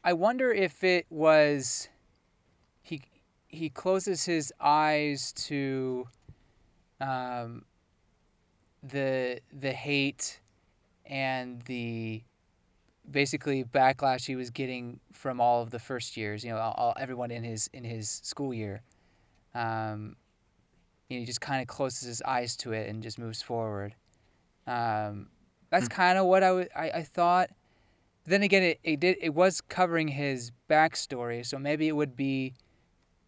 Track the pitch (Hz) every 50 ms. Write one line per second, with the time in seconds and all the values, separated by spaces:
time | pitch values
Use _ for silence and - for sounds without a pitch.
0 | - 175 180 165 180 214 247 254 269 247 226 202 190 175 - - 190 185 180 175
1 | 160 _ 165 151 156 156 156 156 151 147 147 139 127 - - - - - _ _
2 | _ _ _ _ _ _ _ _ _ _ _ _ _ _ _ _ _ - 170 143
3 | - _ _ _ _ _ _ _ _ _ - 160 165 156 - - - 185 190 190
4 | 190 208 185 156 - 180 170 160 147 - - _ - 147 147 151 156 156 156 151
5 | 151 147 143 135 - - - - - - 147 139 139 135 135 131 131 127 127 123
6 | 123 123 _ _ _ - - _ _ _ _ _ _ _ _ _ _ _ _ _
7 | 135 135 131 127 127 127 123 120 120 117 117 117 - _ _ _ _ _ _ _
8 | _ _ _ _ _ _ _ _ _ _ _ _ _ _ _ _ - 135 123 139
9 | 135 135 131 131 127 123 123 120 _ _ - 139 131 135 127 - - 143 143 139
10 | 139 139 139 - - - - - _ _ _ _ _ _ _ _ _ _ _ _
11 | _ - 139 135 135 131 131 127 127 127 123 120 120 - 127 123 120 117 117 113
12 | 113 110 110 110 117 _ _ _ _ _ _ _ _ _ _ _ _ _ _ _
13 | _ - 139 143 143 135 - 139 - 147 135 135 127 120 - 139 131 131 131 -
14 | 143 135 131 127 123 - 131 127 127 120 117 - 135 127 127 123 120 120 123 -
15 | _ _ - - - 135 127 123 120 120 120 120 120 113 120 117 - - 135 123
16 | 120 - - 117 110 104 104 104 117 120 113 110 113 113 - - 120 120 - -
17 | 135 127 127 123 123 120 120 120 117 117 113 110 - - - 135 123 113 117 113
18 | 107 - - - - - - - 143 135 123 113 107 104 98 110 - _ _ _
19 | _ _ _ _ _ _ _ _ _ _ _ 120 117 113 113 110 110 110 107 104
20 | 107 107 - _ _ _ _ _ _ _ _ _ _ _ _ _ _ _ _ _
21 | _ _ 131 123 120 113 117 - - - 139 135 127 127 - - 139 131 127 -
22 | - 123 120 - - - 131 123 123 120 - - - 123 110 110 107 110 107 110
23 | 107 110 107 - 117 113 110 - - - 120 117 113 110 104 101 101 101 - _
24 | _ _ _ _ _ _ _ _ _ _ _ _ _ - 123 120 117 113 107 107
25 | 107 104 104 104 - - _ _ _ _ _ _ _ _ - 185 123 120 - -
26 | 180 180 180 190 190 180 185 190 190 185 185 185 180 - - - 160 156 - 170
27 | 160 - _ - 170 175 175 180 180 - - _ _ _ _ _ _ _ _ _
28 | _ _ _ _ _ 156 180 196 202 196 196 196 185 175 160 - _ 170 156 139
29 | 165 180 185 - 165 165 147 156 180 190 180 - - _ - - 185 175 170 165
30 | 160 151 139 139 147 139 135 123 120 120 - _ _ _ 156 151 156 160 - -
31 | - - 139 123 120 120 117 117 123 123 - 135 139 143 151 151 156 156 156 147
32 | 151 143 123 120 135 135 135 135 131 131 131 _ _ _ _ _ _ _ _ _
33 | _ _ _ _ _